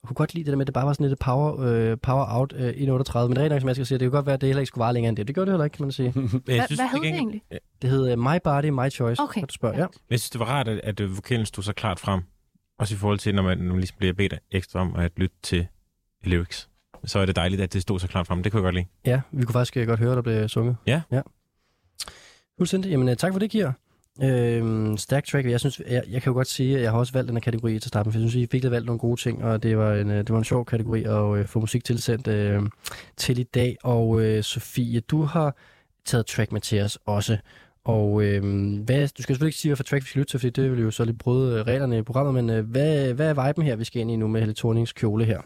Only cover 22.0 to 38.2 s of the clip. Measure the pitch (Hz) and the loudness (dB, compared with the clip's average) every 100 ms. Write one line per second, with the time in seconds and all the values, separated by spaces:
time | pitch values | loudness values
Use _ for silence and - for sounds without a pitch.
22 | - - - - _ - 175 190 190 143 | -16 -16 -20 -20 _ -4 0 0 0 2
23 | 127 120 175 190 208 220 160 131 _ _ | 2 2 0 0 0 0 0 -4 _ _
24 | _ - 135 127 120 117 113 110 107 104 | _ -2 2 4 2 2 2 0 0 -2
25 | - 139 - 139 127 120 139 - - 123 | 0 -2 0 -2 0 0 0 -4 -2 -2
26 | - 120 135 123 127 - 131 135 117 113 | -2 -2 0 0 -2 0 2 2 2 2
27 | 123 127 120 117 120 113 117 110 - 107 | 0 -2 -2 -2 -2 -2 -2 -2 -2 -2
28 | 110 110 113 123 120 131 127 120 117 117 | 0 2 2 0 0 0 0 0 -2 -2
29 | 117 123 123 113 113 110 113 110 107 104 | 0 0 -2 -2 0 0 2 2 2 2
30 | 104 104 107 113 110 127 117 113 110 113 | 2 0 2 0 2 0 0 -2 0 -2
31 | 107 107 104 104 101 113 110 123 - 117 | 0 2 2 0 0 -2 0 -2 -2 -2
32 | - 113 117 104 104 101 104 - - - | 0 -2 0 0 2 2 0 -4 -16 -16
33 | - - - 123 123 123 123 120 127 117 | -18 -6 -2 -2 0 0 0 0 2 2
34 | 113 113 110 110 104 120 - - 120 117 | 4 4 4 2 0 -6 -4 -2 0 -2
35 | - 156 147 170 151 - - _ _ _ | 0 0 2 2 0 -2 -18 _ _ _
36 | - 123 - - 107 104 - 104 107 - | -2 0 0 -2 -2 -2 0 0 0 -4
37 | - 101 101 107 - - - _ - 110 | -2 -2 0 -2 -2 -20 -20 _ -2 2
38 | 104 104 | 2 2